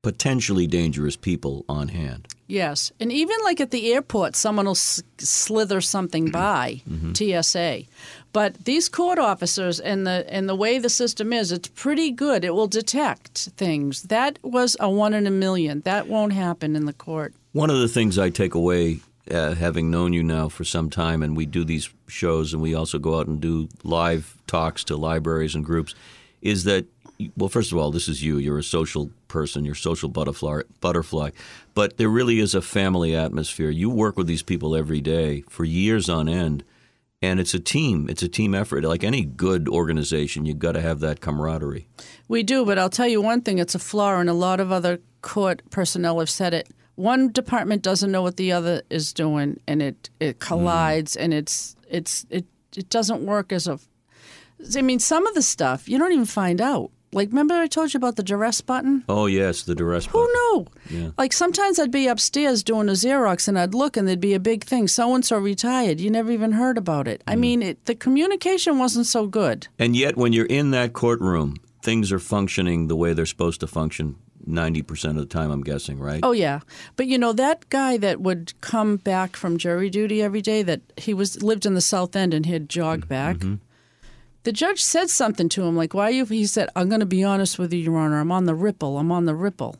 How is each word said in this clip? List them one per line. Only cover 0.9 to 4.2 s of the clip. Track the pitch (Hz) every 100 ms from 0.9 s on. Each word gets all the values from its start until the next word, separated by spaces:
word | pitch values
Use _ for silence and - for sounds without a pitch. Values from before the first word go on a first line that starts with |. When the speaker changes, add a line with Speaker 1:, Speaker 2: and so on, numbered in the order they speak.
| 71 73 -
Speaker 1:
people | - 82 71 69 -
on | 73 71
hand. | 85 71 60 - - -
Speaker 2:
Yes. | 196 165 143 - _
And | 226
even, | 269 330 453
like, | 415 339
at | 262
the | 247 226
airport, | 247 277 220